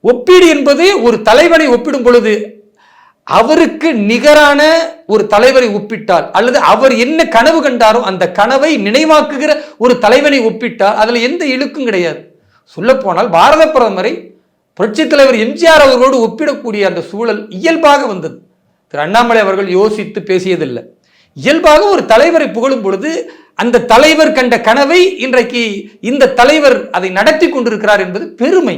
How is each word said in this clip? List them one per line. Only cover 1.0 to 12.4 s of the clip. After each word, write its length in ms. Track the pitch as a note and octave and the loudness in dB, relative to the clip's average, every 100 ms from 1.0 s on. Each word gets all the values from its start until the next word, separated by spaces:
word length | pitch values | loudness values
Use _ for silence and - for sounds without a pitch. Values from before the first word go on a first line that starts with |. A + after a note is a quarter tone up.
ஒரு 140 | A#3 A3+ | 0 0
தலைவனை 460 | G#3+ B3 E4+ E4 D4+ | 2 4 4 2 2
ஒப்பிடும் 380 | A#3+ D4 C#4 A#3+ | 0 -2 -2 2
பொழுது 280 | A#3+ G#3+ G#3 G#3+ - _ _ _ _ _ _ - | 2 2 -4 -6 -16 _ _ _ _ _ _ -2
அவருக்கு 600 | E3 A#3 D#4+ D#4+ - E4 A#3+ | 0 2 2 2 0 -4 -2
நிகரான 600 | G3+ A#3 D4 D4+ C#4+ C#4+ D4+ E4 - - - | -2 0 4 4 4 2 2 2 -2 -10 -2
ஒரு 180 | G#3+ G#3+ | -2 0
தலைவரை 420 | G#3 B3 C4 A#3+ | 2 4 2 0
ஒப்பிட்டால், 640 | G3+ G#3 A3+ - F3 - | -4 -8 -10 -2 -2 0
அல்லது 300 | F#3 A#3+ B3+ D#3+ | -2 0 0 2
அவர் 300 | A3 C4+ A3+ | 2 2 2
என்ன 320 | B3 D#4+ D#4+ | -2 -2 0
கனவு 320 | A3+ C4+ E4 | 2 2 0
கண்டாரோ 400 | C#4 B3 A3 A3+ | -2 2 2 2
அந்த 240 | G#3+ F#3+ F3 | -2 -4 -4
கனவை 420 | F#3 A3 C4+ D4+ C#4+ | -2 0 0 0 -2
நினைவாக்குகிற 760 | G3+ B3 D#4+ D4+ D4 C#4 D4+ D4 - _ | 0 0 2 2 0 -4 -2 -4 -6 _
ஒரு 180 | A#3+ B3 | 0 2
தலைவனை 420 | G#3 B3+ D4 C#4 | 2 2 2 0
ஒப்பிட்டால் 580 | A3+ G3+ A#3 - G3 G#3+ | -2 -4 -10 -2 -2 0
அதுல 160 | A3 A#3+ | 0 0
எந்த 260 | A#3 F4 D4+ | -4 -4 -4
இழுக்கும் 420 | C4 C#4 D#4 B3 | -4 -6 -6 -4
கிடையாது. 340 | F#3+ E3+ D3 - _ | -2 -4 -8 -16 _